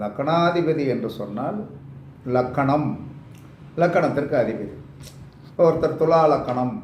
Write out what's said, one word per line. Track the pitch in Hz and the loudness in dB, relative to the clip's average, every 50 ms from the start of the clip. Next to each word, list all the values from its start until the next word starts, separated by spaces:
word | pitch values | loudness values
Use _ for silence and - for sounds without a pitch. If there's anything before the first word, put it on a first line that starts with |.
லக்கணாதிபதி | 104 104 - - 139 151 160 170 170 175 170 175 165 156 156 151 139 | -6 -6 -4 -4 -2 0 2 4 4 4 4 2 2 2 2 0 0
என்று | 135 117 113 110 113 | 0 0 -2 -2 -6
சொன்னால் | 104 - 104 101 101 113 131 160 208 208 226 - - - - - - - - - - - - | -6 -8 -10 -8 -6 -6 -4 -4 -4 -6 -8 -10 -12 -16 -18 -18 -18 -18 -18 -20 -20 -12 -6
லக்கணம், | 131 123 123 127 123 - 143 139 135 143 151 147 - - - - - - - - - - - - - - - - - - | 0 2 2 2 2 0 0 2 2 2 2 2 0 -4 -6 -8 -12 -14 -16 -18 -18 -20 -20 -20 -20 -20 -20 -20 -10 -2
லக்கணத்திற்கு | 160 170 175 170 180 160 139 113 143 143 - 156 131 113 | 2 2 2 4 4 2 2 0 -2 -2 0 2 0 0
அதிபதி. | 107 113 104 104 - - - - - - - - - - - - - - - - | 0 -2 -4 -6 -10 -10 -14 -16 -18 -18 -18 -18 -18 -18 -18 -20 -20 -20 -20 -20
இப்போ | - - - 175 165 | -8 0 4 4 4
ஒருத்தர் | 160 165 165 - - - | 4 4 2 0 0 2
துலா | 160 160 165 165 160 151 143 | 2 4 6 6 6 6 4
லக்கணம் | 131 - 127 123 123 127 127 107 101 | 2 0 -2 -2 -2 -2 -2 -4 -6